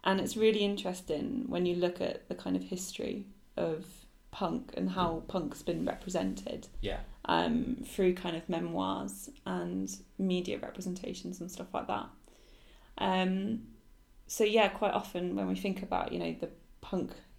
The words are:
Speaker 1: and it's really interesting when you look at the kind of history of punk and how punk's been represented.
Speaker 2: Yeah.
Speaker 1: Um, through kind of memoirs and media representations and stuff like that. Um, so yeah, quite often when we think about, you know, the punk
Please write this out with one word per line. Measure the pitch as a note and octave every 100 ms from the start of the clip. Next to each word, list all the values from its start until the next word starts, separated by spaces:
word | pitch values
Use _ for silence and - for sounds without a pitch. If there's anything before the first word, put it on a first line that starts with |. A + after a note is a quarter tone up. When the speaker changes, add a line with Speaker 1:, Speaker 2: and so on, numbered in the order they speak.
Speaker 1:
and | F#3+ F#3+
it's | - A3
really | A3 G#3+
interesting | G3+ G3+ F#3 F3+ - D3+ - - -
when | F3 F3+
you | F3
look | F3 F3+
at | - - -
the |
kind | F3+ F3+ -
of |
history | - F#3 - - - - - - - -
of | E3 D#3+ F#3 - - - -
punk | - F#3+ E3 - -
and | F#3
how | F#3 F3 E3 -
punk's | F#3+ D3 -
been | - E3+
represented. | - - F#3 F3+ - - - - - -
Speaker 2:
Yeah. | G2+ - - -
Speaker 1:
Um, | - E2 E2+ D#2+ - -
through | - - F#3
kind | F3+ F3 E3
of | -
memoirs | E3 E3+ E3+ F#3+ F#3+ G3 - - -
and | F#3+ F3+ F3 F3+ F#3+ - - -
media | F#3+ F3+ F3+ -
representations | - - F#3+ F3+ - F#3 F3+ F#3
and | F3
stuff | - -
like | - -
that. | - - - - - - - - - - -
Um, | F#3+ F#3 F#3 F#3+ G3+ A3+ - - - - - - -
so | -
yeah, | G#3+ A3 G3+
quite | G3 G3+
often | G3+ - F#3 F3+ F#3
when | F#3+
we |
think | F#3+ G3 F#3+
about, | F#3+ - -
you | F3
know, | E3+ D#3+
the | E3 - - -
punk | - F#3 F3+ - -